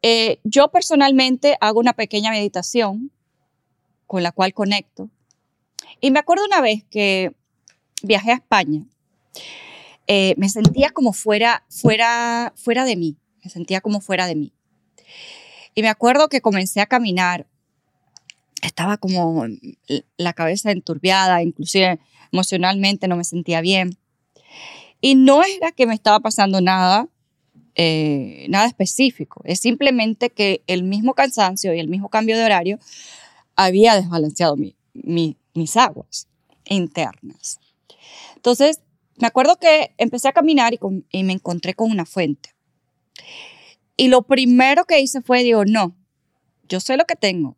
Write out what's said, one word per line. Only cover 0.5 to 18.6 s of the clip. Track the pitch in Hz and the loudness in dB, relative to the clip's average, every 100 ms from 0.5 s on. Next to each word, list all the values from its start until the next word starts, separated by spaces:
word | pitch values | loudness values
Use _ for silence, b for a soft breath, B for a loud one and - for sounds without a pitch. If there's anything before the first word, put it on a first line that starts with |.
| 269 294 | 2 4
personalmente | 359 339 302 277 269 262 254 285 277 | 2 0 2 4 4 2 2 0 2
hago | 214 220 | 0 2
una | 240 | 0
pequeña | 240 214 208 220 | -2 -4 -2 -2
meditación | 220 208 185 175 240 214 202 269 _ _ _ _ _ _ _ _ _ _ | -2 -4 -6 -4 -2 -2 -4 -10 _ _ _ _ _ _ _ _ _ _
con | 190 | -4
la | 175 | -4
cual | - 190 | -2 -2
conecto. | - 202 202 - - 208 _ _ _ _ _ _ - B B | -2 -2 -2 -6 -18 -18 _ _ _ _ _ _ -20 B B
Y | 269 | 0
me | 269 | 0
acuerdo | 294 349 | 2 0
una | 403 381 | 2 0
vez | 247 214 _ | 2 -2 _
que | 214 202 190 185 - _ _ _ _ _ - | -4 -2 0 -4 -8 _ _ _ _ _ -14
viajé | 196 202 214 | -2 -2 0
a | 247 | -4
España, | _ 214 156 151 175 _ _ _ _ B B B B B B B - | _ 0 0 -6 -8 _ _ _ _ B B B B B B B 0
eh, | 196 190 185 | 2 2 0
me | 196 | -2
sentía | 214 190 262 285 | 2 0 2 0
como | - 247 | 2 -2
fuera, | 190 220 208 233 233 _ | -2 -2 0 0 -2 _
fuera, | - 233 220 233 233 240 233 240 - | -2 0 2 0 0 -2 -4 -6 -8
fuera | - 233 | -4 -2
de | 262 196 | 0 -2
mí, | 165 147 _ _ | -4 -8 _ _
me | 180 | -18
sentía | 175 175 190 | -14 -6 -6
como | 214 208 | -4 -6
fuera | - 185 180 | -4 -4 -2
de | 160 | -4
mí. | 147 _ _ _ _ _ B B B B B B B | -8 _ _ _ _ _ B B B B B B B
Y | - | -2
me | 220 | -2
acuerdo | 214 233 269 302 | 0 2 2 2
que | 269 | 0
comencé | 226 196 185 - | 0 -2 -2 -2
a | 208 | 0
caminar, | 254 226 180 180 175 - _ _ _ _ _ _ _ _ - _ - | 0 0 0 0 -2 -10 _ _ _ _ _ _ _ _ -20 _ -14